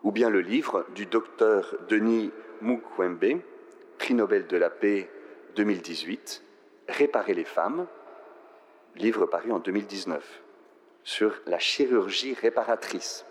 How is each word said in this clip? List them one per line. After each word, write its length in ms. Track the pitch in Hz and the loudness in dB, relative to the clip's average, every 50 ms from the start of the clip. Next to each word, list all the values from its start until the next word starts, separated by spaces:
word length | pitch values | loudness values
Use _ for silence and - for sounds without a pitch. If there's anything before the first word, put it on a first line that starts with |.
| - | 0
Ou 80 | 104 | 0
bien 180 | 101 107 120 113 | 2 4 2 4
le 120 | 107 95 | 4 4
livre 440 | 87 92 110 147 - - - 95 82 - - | 2 4 0 0 0 2 -2 -2 -2 -2 -8
du 120 | 92 104 | -10 -8
docteur 720 | 92 - 113 110 - - - 113 110 107 98 92 - - - - | 0 0 0 0 0 0 2 4 6 6 4 2 0 -6 -10 -2
Denis 460 | - 110 107 107 113 117 113 107 98 - - - - - - | 2 2 4 4 4 2 2 2 -2 -6 -10 -18 -18 -16 -6
Mukwege, 760 | 107 113 123 113 - - - - 92 87 87 85 92 104 143 175 - - - - - - - - - - - | -2 -2 -2 -2 -4 -10 -2 -2 0 0 0 2 2 2 2 0 -4 -10 -20 -20 -20 -20 -20 -20 -20 -20 -12
prix 160 | - - - 127 | -10 -2 2 2
Nobel 320 | 120 107 95 107 98 - | 2 4 4 2 2 2
de 120 | - 92 | 0 2
la 120 | 87 87 85 | 2 2 2
paix 400 | - - - 101 104 98 92 - - - - - - - - - - | 2 2 2 2 2 2 -2 -6 -14 -18 -20 -20 -20 -20 -20 -10 -2
deux 80 | 107 104 | 0 0
mille 180 | 104 101 90 | 0 0 -2
dix-huit, 600 | 82 87 85 80 - 85 104 - - - - - - - _ _ _ _ _ _ _ - | -4 -10 -10 -10 -8 -8 -8 -10 -10 -14 -14 -14 -16 -20 _ _ _ _ _ _ _ -8
Réparer 440 | - - 143 143 - 120 101 - 95 | 0 2 2 4 4 0 2 2 0
les 120 | 85 80 | -2 -2
femmes, 420 | - - - 82 117 143 170 180 170 - - - - - - - - - - - - - - _ _ _ _ _ _ _ | -4 -2 -2 -2 0 -2 -4 -6 -8 -12 -20 -20 -20 -20 -20 -20 -20 -20 -20 -20 -20 -20 -20 _ _ _ _ _ _ _
livre 300 | - - 113 110 107 92 | -2 0 0 2 2 0
paru 280 | - - 85 - 117 117 | 0 0 -4 -2 -2 -4
en 60 | 87 | -4
deux 120 | 82 95 | -2 -2
mille 160 | 92 104 101 | -4 -4 -4
dix-neuf, 560 | 101 - 98 90 95 80 73 - - - - - - - - - _ _ _ _ _ _ _ _ | -4 -10 -10 -6 -6 -6 -6 -8 -12 -20 -20 -20 -20 -20 -20 -20 _ _ _ _ _ _ _ _
sur 280 | - - - 107 107 - - - | -8 -2 0 0 0 0 -2 -6
la 120 | - 87 87 | -4 -4 -2
chirurgie 760 | - - - - 143 127 127 113 95 98 95 - 127 135 131 | 0 -2 2 2 2 4 4 4 4 2 -2 -4 -4 -4 -6
réparatrice. 920 | - - 113 - - 113 117 117 - - - 87 87 - - - - - - | 0 0 2 2 2 2 0 0 -2 -2 -8 -8 -8 -8 -8 -12 -12 -14 -18